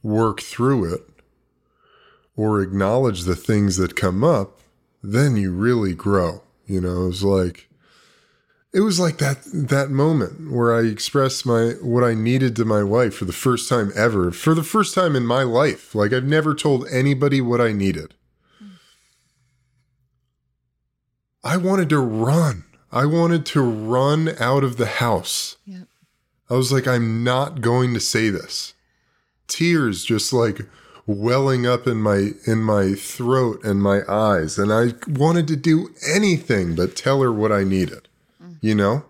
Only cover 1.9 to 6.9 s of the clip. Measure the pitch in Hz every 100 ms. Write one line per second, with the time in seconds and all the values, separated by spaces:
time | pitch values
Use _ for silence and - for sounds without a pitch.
1.9 | _ _ _ _ - 107 104 92 98 98
2.9 | 117 131 92 87 87 - 107 101 90 90
3.9 | - 95 92 143 143 98 _ _ _ _
4.9 | _ 101 107 143 113 95 87 113 123 101
5.9 | 85 101 98 87 80 _ _ - 95 90